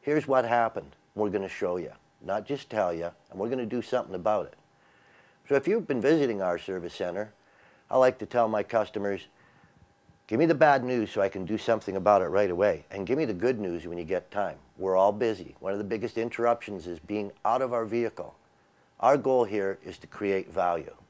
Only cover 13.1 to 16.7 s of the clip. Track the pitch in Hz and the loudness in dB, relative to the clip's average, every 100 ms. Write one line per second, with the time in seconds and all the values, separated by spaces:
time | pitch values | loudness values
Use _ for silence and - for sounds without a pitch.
13.1 | 135 147 92 117 120 98 85 85 87 82 | -2 -2 0 0 0 -4 -6 -8 -10 -4
14.1 | 92 - 101 95 78 _ - 95 92 98 | -4 -4 -6 -6 -6 _ -6 0 4 4
15.1 | 104 117 101 90 - 95 101 104 110 113 | 4 -2 -2 -8 -10 -6 -4 -4 -4 -4
16.1 | - 117 - 117 117 - | -4 -4 0 0 0 -4